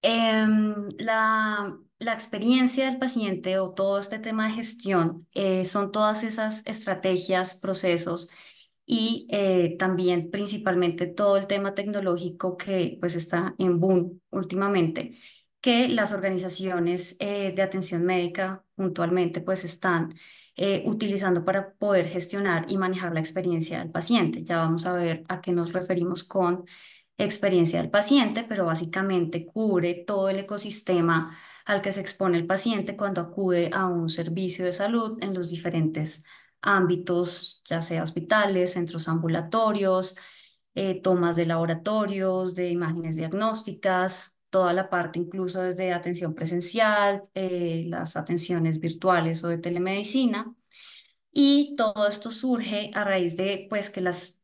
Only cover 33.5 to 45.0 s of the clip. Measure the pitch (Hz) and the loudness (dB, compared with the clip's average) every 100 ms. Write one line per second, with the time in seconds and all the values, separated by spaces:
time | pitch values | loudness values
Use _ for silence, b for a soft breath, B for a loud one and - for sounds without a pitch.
33.5 | 175 170 185 185 175 165 160 165 165 190 | 2 2 0 0 0 0 -2 -4 -2 -4
34.5 | 175 180 180 202 233 220 220 196 185 170 | -2 -2 0 0 0 -2 -4 -4 -4 -4
35.5 | 170 175 165 156 156 156 - B B B | -6 -4 0 0 0 -4 -4 B B B
36.5 | B - 196 180 180 180 175 175 - - | B 0 2 4 2 0 0 2 -2 -6
37.5 | - - 165 165 165 160 180 165 214 202 | -14 -6 -4 -2 -2 -4 -6 2 2 4
38.5 | 190 180 180 170 165 160 160 165 165 165 | 2 2 0 -2 -4 -2 0 2 0 0
39.5 | 226 220 214 196 185 185 - B B B | 2 2 2 2 2 0 -6 B B B
40.5 | B _ - 196 185 190 180 170 170 170 | B _ -4 -2 0 2 4 4 2 2
41.5 | 165 165 165 170 220 208 196 190 185 185 | 2 0 -2 0 0 0 0 0 0 -2
42.5 | 180 180 175 165 165 165 160 160 190 220 | -2 -2 0 -2 -2 -4 -4 -4 -2 0
43.5 | 220 - 175 196 185 185 185 - _ _ | -2 -6 -4 0 2 0 -2 -8 _ _
44.5 | 190 180 180 185 180 | 2 4 2 0 -2